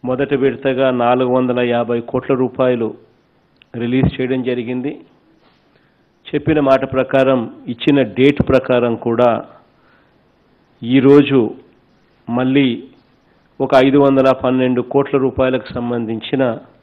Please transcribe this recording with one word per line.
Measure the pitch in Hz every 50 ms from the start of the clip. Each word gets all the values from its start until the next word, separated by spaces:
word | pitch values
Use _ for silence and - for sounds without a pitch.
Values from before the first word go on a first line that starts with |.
| -
మొదటి | 123 127 127 139 135 147
విడతగా | 131 131 135 117 110 - 139 131 123 135 131
నాలుగు | 127 123 120 120 123 127 131 123
వందల | 123 127 127 123 123 123
యాభై | 123 120 120 120 117 113 120 117
కోట్ల | 117 - - 127 123 - 139
రూపాయలు | 123 127 123 127 - 131 127 123 120 113 107 - - _ _ _ _ _ _ _ _ _ _ _ _ _ _ -
రిలీజ్ | 120 117 120 123 131 131 135 139 -
చేయడం | 131 123 131 131 123
జరిగింది. | 123 127 120 117 117 127 127 123 143 151 - - _ _ _ _ _ _ _ _ _ _ _ _ _ _ _ _ _ _ _ _ _ _ _ _
చెప్పిన | - - 147 147 - 160 151
మాట | 143 135 135 131 135 131
ప్రకారం, | - 131 127 127 - 135 135 131 135 127 113 - - - -
ఇచ్చిన | - 120 - - - 143 143
డేట్ | 131 110 95 110 131 143 143 - -
ప్రకారం | - 131 127 127 - 127 123 120 120 117
కూడా | 110 - 120 117 113 123 120 113 110 - - - - _ _ _ _ _ _ _ _ _ _ _ _ _ _ _ _ _ _ _ _ _ _ _ _ 123
ఈరోజు | 117 127 135 123 139 143 143 143 143 139 131 110 - - - - _ _ _ _ _ _ _ _ _ _ _ _ -
మళ్ళీ | 117 123 127 131 131 143 139 127 117 98 - - _ _ _ _ _ _ _ _ _ _ _ _ _ _
ఒక | 135 135 - 131 131
ఐదు | 139 135
వందల | 143 139 139 135 135 131 135
పన్నెండు | 131 127 - 127 127 131 127 127 123 120
కోట్ల | 120 123 - 139 139 139 -
రూపాయలకు | 139 131 131 - - 131 131 131 127 127 - -
సంబంధించిన | 127 120 120 120 120 117 107 113 113 - - - 131 135 123 110 - - - _ _